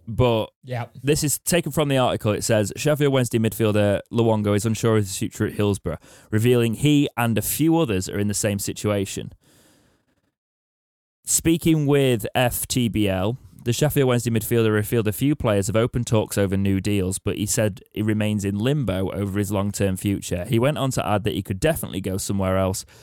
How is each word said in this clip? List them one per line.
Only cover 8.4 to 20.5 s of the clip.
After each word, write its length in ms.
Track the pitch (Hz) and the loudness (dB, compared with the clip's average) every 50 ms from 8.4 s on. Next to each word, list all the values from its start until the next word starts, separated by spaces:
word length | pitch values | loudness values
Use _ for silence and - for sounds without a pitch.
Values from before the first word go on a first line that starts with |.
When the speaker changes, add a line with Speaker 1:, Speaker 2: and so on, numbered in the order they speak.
| - 110 101 101 | -2 -2 -2 -2
Speaker 1:
situation." 760 | - - - - - 104 104 101 98 - - - 55 - - _ _ _ _ _ _ _ _ _ _ _ _ _ _ _ _ _ _ _ _ _ _ _ _ _ _ _ _ _ _ _ _ _ _ _ _ _ _ | -4 -6 -8 -4 -2 -2 -2 -2 -2 -4 -6 -10 -10 -12 -14 _ _ _ _ _ _ _ _ _ _ _ _ _ _ _ _ _ _ _ _ _ _ _ _ _ _ _ _ _ _ _ _ _ _ _ _ _ _
Speaking 600 | - - - - 165 165 170 - 165 160 156 147 | -2 -2 0 2 2 0 2 4 2 2 4 4
with 400 | 135 143 143 139 131 123 110 98 - - | 2 4 4 4 4 2 0 -2 -4 -2
F 320 | - 127 123 - - - | 0 0 0 0 -2 -6
T 220 | - - 131 123 113 | -2 -2 0 0 0
B 200 | 90 104 107 98 | 0 0 0 2
L, 300 | 95 92 92 104 123 - - - - - - | 0 0 0 -2 -4 -4 -10 -20 -20 -10 -4
the 80 | 117 117 | -4 -2
Sheffield 360 | - - 147 131 147 135 127 | 0 0 0 2 2 2 2
Wednesday 220 | 123 120 117 123 | 2 2 0 0
midfielder 420 | 113 113 104 - 117 117 113 110 107 | -2 -2 0 0 0 2 2 4 2
revealed 340 | 107 104 - - 120 107 | 2 0 0 0 0 0
a 60 | 107 101 | 0 -2
few 240 | - - 139 151 | -2 0 -2 -2
players 320 | - - 123 104 101 98 101 | 0 0 0 2 2 0 0
have 80 | 92 | 0
open 260 | 110 113 123 - 127 117 | 0 0 0 0 -4 -2
talks 320 | - - 110 98 - - | 0 0 0 0 0 0
over 200 | - 101 98 95 | -2 0 0 0
new 240 | 98 98 98 98 95 | 0 0 2 0 0
deals, 380 | 92 104 104 101 92 92 92 - | 0 0 0 0 0 -2 -4 -4
but 160 | _ - 95 | _ -6 -4
he 100 | - 98 | -4 -2
said 340 | 101 - - 110 107 95 - - _ _ | -2 0 0 0 0 -2 -4 -16 _ _
he 100 | - 107 | -4 -2
remains 420 | 107 107 107 107 107 107 104 98 | 0 0 0 0 0 0 0 -2
in 140 | 98 101 101 | -2 -2 -2
limbo 500 | 107 127 143 156 135 98 90 92 98 92 - | 0 0 0 0 0 -2 -2 -2 -2 -4 -2
over 260 | 90 104 101 92 104 | -4 -4 -2 -2 -2
his 140 | 104 92 104 | -2 -2 -2
long-term 440 | 98 98 104 98 - 101 98 92 | -2 -2 -2 -2 -2 -2 -2 -2
future. 480 | 92 - 104 101 90 - - 92 87 87 | -2 -2 -2 -2 -2 -4 -6 -6 -6 -4
He 140 | - | 0